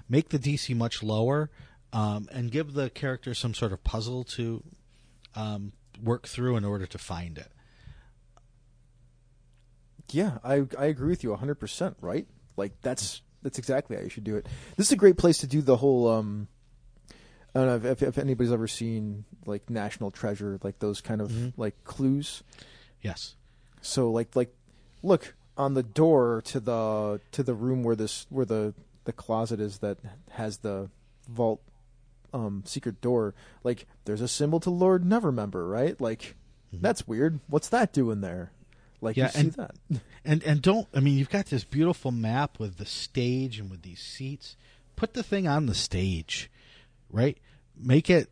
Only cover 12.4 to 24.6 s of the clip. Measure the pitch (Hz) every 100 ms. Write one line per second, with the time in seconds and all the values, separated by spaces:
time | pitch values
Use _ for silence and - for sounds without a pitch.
12.4 | - - 98 - 127 131 - - - _
13.4 | 135 - 123 131 - 107 95 - 107 104
14.4 | - - - - 208 233 202 185 175 160
15.4 | 135 147 135 123 139 127 117 113 107 104
16.4 | 104 _ _ - - - - - - -
17.4 | - 131 131 123 117 127 135 127 139 123
18.4 | 123 117 110 - 113 113 107 101 107 -
19.4 | - 104 - 113 104 - 101 - 110 101
20.4 | 104 98 98 101 107 101 - 110 107 113
21.4 | 123 123 110 - - - 135 139 147 -
22.4 | - - - - - - 101 87 - -
23.4 | - _ - - - - 120 113 117 -
24.4 | 123 -